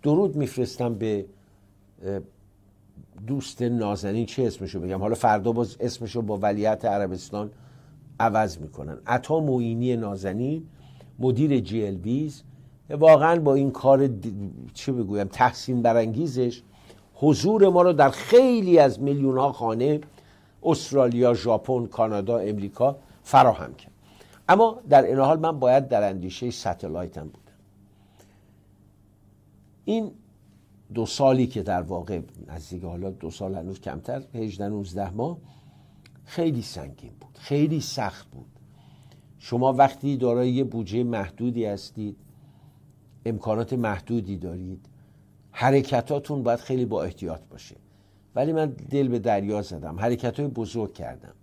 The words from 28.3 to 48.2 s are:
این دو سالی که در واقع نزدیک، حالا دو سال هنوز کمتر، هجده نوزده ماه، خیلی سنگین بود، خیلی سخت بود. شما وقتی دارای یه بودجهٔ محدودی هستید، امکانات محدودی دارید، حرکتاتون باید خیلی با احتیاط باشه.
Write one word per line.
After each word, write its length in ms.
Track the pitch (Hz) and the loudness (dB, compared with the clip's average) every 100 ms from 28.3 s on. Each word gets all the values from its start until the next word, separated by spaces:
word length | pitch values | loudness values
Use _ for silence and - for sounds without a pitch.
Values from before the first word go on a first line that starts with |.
| _ _ _ _ _ _ _ _ _ _ _ _ _ _ _ | _ _ _ _ _ _ _ _ _ _ _ _ _ _ _
این 260 | - 220 214 - _ _ _ _ _ - _ | -4 -4 -4 -12 _ _ _ _ _ -20 _
دو 120 | 107 110 | -6 -6
سالی 400 | - 139 131 127 | 2 4 4 0
که 160 | 113 | -2
در 200 | 95 90 | -4 -4
واقع 380 | 85 90 87 82 - - - | -4 -8 -6 -8 -10 -18 -16
نزدیک، 340 | 80 78 90 | -16 -12 -12
حالا 280 | 90 87 95 | -10 -8 -10
دو 200 | 95 80 | -10 -14
سال 240 | - 95 | -10 -8
هنوز 260 | 95 87 92 | -8 -10 -12
کمتر، 420 | - 76 - 135 135 | -12 -12 -8 -10 -10
هجده 340 | 117 110 92 101 | -8 -8 -6 -6
نوزده 420 | 104 95 90 98 | -6 -8 -6 -6
ماه، 280 | 98 135 170 - - - - - - - - | -4 -6 -8 -16 -20 -20 -20 -20 -20 -20 -20
خیلی 380 | - - 165 127 | -12 -2 -2 -2
سنگین 500 | 104 - 69 - - - | -6 -12 -14 -16 -20 -20
بود، 180 | - - | -20 -20
خیلی 420 | - 143 147 156 | -4 0 0 0
سخت 500 | - - 104 - - | -6 -6 -6 -8 -20
بود. 160 | 65 - - - - - - - - - - | -20 -20 -20 -20 -20 -20 -20 -20 -20 -20 -20
شما 340 | - 120 131 | -6 0 0
وقتی 440 | 131 135 - 135 135 | 4 4 4 -4 -2
دارای 340 | 123 120 127 | 0 0 0
یه 140 | 123 | 0
بودجهٔ 400 | 131 113 98 110 | -2 -4 -6 -4
محدودی 600 | 120 113 95 - 120 117 | -2 -4 -8 -6 -6 -4
هستید، 520 | 107 101 - - 104 101 - - - _ - _ _ _ _ - 117 | -4 -6 -10 -12 -12 -12 -20 -20 -20 _ -20 _ _ _ _ -10 -8
امکانات 460 | 107 - 107 117 | -6 -2 -2 -2
محدودی 640 | 127 113 95 - 117 95 95 | -2 -2 -4 -4 -4 -4 -8
دارید، 500 | 87 87 92 95 - - - _ _ _ _ | -8 -10 -12 -14 -18 -20 -20 _ _ _ _
حرکتاتون 920 | - 123 139 135 127 - 143 - 143 | -2 2 2 2 -4 -2 -6 -4 -4
باید 160 | 120 120 | -2 -2
خیلی 260 | - 127 | -2 -4
با 180 | 120 78 | -2 -4
احتیاط 380 | 85 - 87 80 - | -6 -8 -10 -10 -14
باشه. 260 | 76 - - _ _ _ _ | -20 -20 -20 _ _ _ _